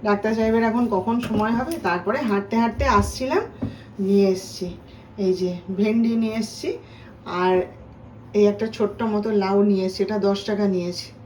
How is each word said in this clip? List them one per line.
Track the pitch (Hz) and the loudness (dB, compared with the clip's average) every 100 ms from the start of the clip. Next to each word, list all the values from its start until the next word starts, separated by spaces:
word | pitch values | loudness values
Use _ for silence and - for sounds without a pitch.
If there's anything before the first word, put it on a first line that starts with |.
ডাক্তার | 214 202 214 | 0 0 0
সাহেবের | 226 220 226 | 0 2 4
এখন | 226 233 240 | 2 2 2
কখন | 196 190 233 | 0 0 -2
সময় | - 214 214 | 0 0 0
হবে, | 240 262 339 | 0 -2 -2
তারপরে | 185 175 202 262 | -2 -2 -2 -2
হাঁটতে | 247 202 196 226 | 0 0 0 0
হাঁটতে | 233 226 269 | 0 0 2
আসছিলাম, | 226 - - 262 339 466 - - - - - | 4 2 -2 0 0 -2 -8 -10 -10 -18 -4
নিয়ে | 190 202 196 | 2 4 4
এসছি। | 185 - - 175 180 - - - - | 2 -4 -10 -10 -10 -18 -20 -20 -4
এই | 190 | 0
যে | 185 180 175 - 190 | 0 -2 -4 -8 -2
ভেন্ডি | 214 226 226 226 | 2 2 2 2
নিয়ে | 220 220 | 0 -2
এসছি, | 214 - 320 453 - - - - - | -6 -6 -6 -8 -12 -20 -20 -18 -8
আর | 175 185 185 - - - - - - - | 0 2 2 0 -8 -20 -20 -20 -20 -4
এই | 208 208 | 4 4
একটা | 208 226 | 4 -4
ছোট্ট | - 202 - | -2 -2 -2
মতো | 226 208 220 | -2 0 0
লাউ | 208 190 196 | 0 2 4
নিয়ে | 208 196 190 | 4 4 0
এসছি, | 190 | -2
এটা | 196 214 | -2 0
দশ | 196 196 - | 0 0 -2
টাকা | 208 202 | 0 0
নিয়েছি। | 185 175 175 - - | 0 -2 -8 -12 -18